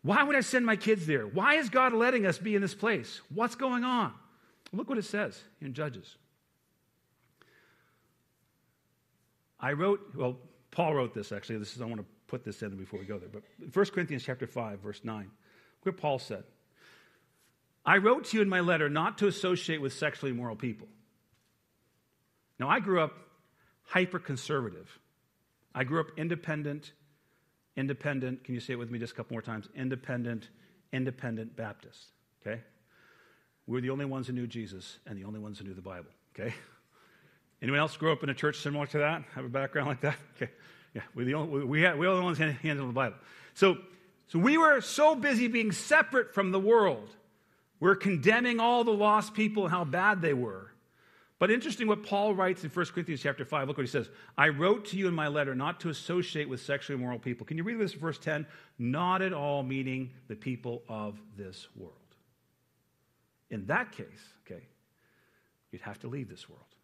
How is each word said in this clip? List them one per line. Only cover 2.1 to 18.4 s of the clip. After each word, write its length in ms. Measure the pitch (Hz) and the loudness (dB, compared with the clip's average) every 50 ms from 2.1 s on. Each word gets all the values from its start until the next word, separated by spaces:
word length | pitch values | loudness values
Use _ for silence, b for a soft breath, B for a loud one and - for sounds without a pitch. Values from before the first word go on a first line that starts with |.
| 254 240 202 | 4 4 2
us 120 | 185 160 | 2 0
be 180 | - 180 220 208 | 0 -2 0 2
in 60 | 202 | 2
this 140 | 196 180 - | 2 0 -2
place? 460 | - 208 226 214 151 113 - - - - _ 143 | -2 0 0 0 0 -4 -8 -14 -16 -16 _ -2
What's 220 | 190 233 233 240 | -2 -2 -2 -2
going 300 | - 269 262 247 247 240 | -2 -2 0 0 0 0
on? 260 | 254 254 240 202 131 - - - b b b b b b b b - - | 0 2 2 0 0 -4 -10 -20 b b b b b b b b -8 -8
Look 160 | 196 - - | -6 -4 -2
what 80 | 269 | -2
it 80 | 226 196 | -4 -2
says 360 | - - 208 208 120 - - - - _ _ | -2 -4 -4 -4 -4 -6 -12 -20 -20 _ _
in 120 | 151 135 127 | -10 -10 -6
Judges. 440 | 139 151 151 120 98 90 - - _ _ _ _ _ _ _ _ _ _ _ _ _ _ _ _ _ _ _ _ _ _ _ _ b b b b b b b b b b b b b b b b b _ _ _ _ _ _ _ _ _ _ _ _ _ _ _ _ _ _ _ _ _ _ _ _ _ _ _ - | -4 -6 -6 -6 -10 -16 -20 -20 _ _ _ _ _ _ _ _ _ _ _ _ _ _ _ _ _ _ _ _ _ _ _ _ b b b b b b b b b b b b b b b b b _ _ _ _ _ _ _ _ _ _ _ _ _ _ _ _ _ _ _ _ _ _ _ _ _ _ _ -4
I 100 | 120 131 | -2 -2
wrote, 300 | 147 143 175 202 202 202 202 - - | 0 2 2 2 0 0 -4 -14 -8
well, 220 | - 131 123 127 127 - - _ _ _ _ | -4 -4 -4 -4 -6 -16 -20 _ _ _ _
Paul 220 | - - 175 156 156 | -2 0 0 2 2
wrote 200 | 139 127 113 - | 0 -2 -2 -4
this, 180 | 110 101 - | -10 -8 -8
actually. 280 | 107 101 - - 113 107 | -10 -10 -8 -8 -8 -8
This 140 | 104 104 - | -8 -10 -10
is, 80 | 123 | -10
I 40 | 123 | -8
wanna 180 | 113 117 107 98 - _ _ _ | -8 -8 -8 -10 -12 _ _ _
put 160 | - - 123 - | -10 -10 -8 -8
this 180 | 110 101 - | -10 -10 -8
in 140 | 110 104 98 | -10 -10 -8
before 240 | 98 95 - - 95 | -10 -12 -12 -12 -12
we 60 | 95 | -10
go 120 | 95 107 | -8 -10
there. 120 | 95 87 - | -10 -10 -14
But 140 | 101 104 - _ _ - - 151 | -16 -16 -18 _ _ -18 -16 -2
First 220 | - 190 202 196 - | 2 2 2 2 2
Corinthians 320 | 180 175 - 147 127 - | -4 -4 -4 -4 -6 -4
chapter 200 | - 127 127 131 | -6 -6 -6 -6
five, 360 | 120 - 127 117 110 101 95 | -6 -6 -6 -6 -6 -8 -10
verse 180 | 98 104 101 - - | -10 -12 -12 -8 -8
nine. 260 | 113 110 107 98 95 - b b b b b b b b b _ | -8 -8 -8 -10 -14 -18 b b b b b b b b b _
Look 100 | 190 185 | -6 -4
what 60 | - | -2
Paul 180 | - 151 139 127 | -2 -2 -2 -2
said. 240 | - - 110 95 - _ _ _ _ _ b b b b b b b b b b b b b b b b b _ _ _ _ _ _ | -4 -8 -10 -10 -10 _ _ _ _ _ b b b b b b b b b b b b b b b b b _ _ _ _ _ _
"I 120 | - 180 | 6 6
wrote 280 | 196 196 220 254 - 226 | 8 8 6 4 4 2
to 100 | - - | 0 2
you 80 | 220 | 2